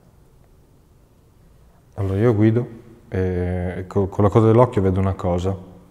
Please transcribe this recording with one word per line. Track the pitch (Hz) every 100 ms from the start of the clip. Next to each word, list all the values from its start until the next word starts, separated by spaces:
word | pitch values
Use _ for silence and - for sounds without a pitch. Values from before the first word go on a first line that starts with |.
| _ _ _ _ _ _ _ _ _ _ _ _ _ _ - _ _ _ _
Allora | - 98 98
io | 117
guido | 107 110 113 123 - - - -
e | 95 92 90 90 90 90 87 90
co-, | - 95
con | -
la | 104
coda | 117 110
dell'occhio | 110 123 110
vedo | 95 92
una | 95
cosa | 95 90 87 92 92 - - -